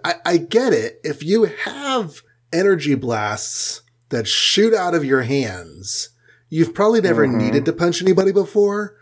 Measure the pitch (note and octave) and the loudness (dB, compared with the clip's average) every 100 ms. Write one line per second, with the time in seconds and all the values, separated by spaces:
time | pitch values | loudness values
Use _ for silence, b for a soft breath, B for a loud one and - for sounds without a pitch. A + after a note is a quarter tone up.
0 | E3 E3+ F3 F3 E3+ A3 B3+ C3+ A2+ - | -6 -4 0 0 2 0 2 0 -2 -8
1 | D3 C#3+ D3+ A3 G#3+ - - C#4 C#4 B3+ | -8 -6 0 2 2 -2 -10 -8 -4 -4
2 | E3+ - _ _ _ E3 G3 F3+ D3 C3 | -6 -12 _ _ _ 0 2 0 0 -2
3 | B2 A2 G#2 G#2 - - - - _ _ | -2 -4 -4 -4 -6 -6 -6 -8 _ _
4 | _ A#2+ G#2+ - - - A3+ G#3+ F3+ E3+ | _ -6 -2 -2 0 2 4 2 2 0
5 | C#3 C3+ A#2+ C#3 A2+ F2+ E2 D2+ F#2+ - | 2 2 2 -2 -2 -8 -14 -14 -8 -8
6 | - b b b b D#3+ E3 - G#3 A#3 | -8 b b b b -2 0 2 2 4
7 | F#3 D3+ C#3 A#2+ - C#3 D#3+ D#3+ F3 E3+ | 2 2 2 2 0 0 0 0 -2 2
8 | F#3 F3+ F#3+ G3 F#3+ G#3 G3+ G3+ G3+ b | 2 4 4 2 0 0 0 0 -8 b